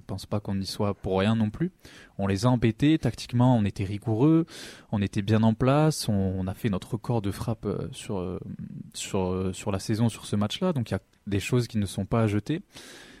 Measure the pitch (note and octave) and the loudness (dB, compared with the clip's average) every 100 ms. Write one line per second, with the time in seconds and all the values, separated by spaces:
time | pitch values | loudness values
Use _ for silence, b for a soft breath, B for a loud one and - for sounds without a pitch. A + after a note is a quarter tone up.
0 | - F#2+ - G#2 - G2 F#2+ - G#2 G2 | -8 -10 -4 -4 -2 -4 -4 -2 -2 -2
1 | G#2 F#2+ G2+ A2+ G#2+ - F3+ - B B | 0 2 4 2 0 0 -4 -6 B B
2 | B B G2 G2 B2 B2 A2+ - C#3+ D#3+ | B B 0 2 2 4 2 2 2 4
3 | B2 - - A#2+ B2+ A#2+ G2+ - F#2+ G2+ | 0 -4 -2 2 4 4 2 -2 -4 -4
4 | - G#2+ D3+ E3 E3 B B B B G#2+ | -2 2 6 4 2 B B B B -2
5 | G2 G#2+ G2+ A2 A2+ A2 B2+ C#3+ D#3 - | 0 -2 2 4 4 4 2 4 2 0
6 | - G2+ F#2+ F#2 F#2 F2+ A#2 F2+ - G#2+ | 0 0 0 -2 -4 -2 -2 -2 -4 -6
7 | - A#2 G2 - - A2 G#2 - - - | -2 -2 -2 -4 -4 -4 -4 -4 -6 -10
8 | - G2 F#2 F2 - - - - - - | -6 -6 -4 -6 -10 -12 -12 -12 -14 -12
9 | - G2+ F#2 F#2 F#2+ F#2+ G#2+ G2 - A2 | -4 -2 0 0 -2 -4 -4 -4 -2 2
10 | A#2+ - - G#2 G#2 - F#3 C#3+ A2 F#2+ | 0 0 -4 -2 0 0 -2 -2 -2 -4
11 | - _ - G2+ - B2 A#2 G#2+ G2 - | -6 _ -4 -2 0 0 0 -2 -2 -4
12 | F#2+ A#2 A2 G#2 - E3 - B B B | -2 2 2 0 -2 -6 -6 B B B
13 | B B | B B